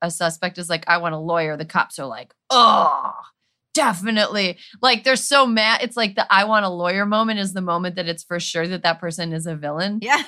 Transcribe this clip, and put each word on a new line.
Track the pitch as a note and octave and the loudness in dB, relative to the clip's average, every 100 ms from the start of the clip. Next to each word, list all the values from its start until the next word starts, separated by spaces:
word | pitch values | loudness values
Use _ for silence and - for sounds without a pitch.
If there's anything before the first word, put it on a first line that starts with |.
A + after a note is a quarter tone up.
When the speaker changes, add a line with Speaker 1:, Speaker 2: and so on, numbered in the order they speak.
Speaker 1:
a | E3+ | -6
suspect | - E3+ D#3+ F3+ F3+ | -2 -4 -2 -6 -6
is | E3+ | -4
like, | E3 E3 | -4 0
"I | E3+ | 0
want | E3+ | 0
a | D#3 | -4
lawyer," | D#3+ E3+ D#3 D3 | -2 -2 -2 -4
the | D#3+ | -4
cops | F3+ - - | -2 -2 -6
are | C3+ | -10
like, | A2+ B2+ _ _ | -10 -16 _ _
"Oh, | B3+ A3+ - D#3+ C#3 C3 - - _ _ _ _ | 6 6 6 4 0 -4 -10 -18 _ _ _ _
definitely." | - C4 F3 G#3 G#3+ G#3 G#3 F#3+ F3 - - | 0 0 0 -2 0 0 0 -2 -4 -16 -2
Like, | B3+ A#3 | 2 2
they're | C4 C4 | 2 0
so | - C#4+ C4 | 4 4 6
mad. | A3 G#3+ A3+ | 4 2 2
It's | A#3+ A#3+ | -2 -2
like | G#3+ | -2
the | G3 - | -2 2
"I | G3 | 4
want | G#3 G#3+ | 4 2
a | G3 | 2
lawyer" | F3 F3 F#3+ G#3 | 0 0 0 0
moment | G#3+ A3+ G#3+ | 2 0 0
is | G3 | -4
the | F#3 | -4
moment | F3+ E3+ F3+ F3+ | -2 -2 -2 -4
that | E3+ | -6
it's | E3 | -8
for | - F3 | -6 -6
sure | - E3+ E3+ | -4 -4 -2
that | F#3 | -2
that | E3+ E3 | -2 -2
person | E3+ E3 E3+ | -6 -8 -8
is | D#3+ E3 | -8 -8
a | D#3 | -8
villain. | D3 D3+ G3 G#3 | -8 -6 -6 -6
Speaker 2:
Yeah. | A3 C#4+ | -2 -2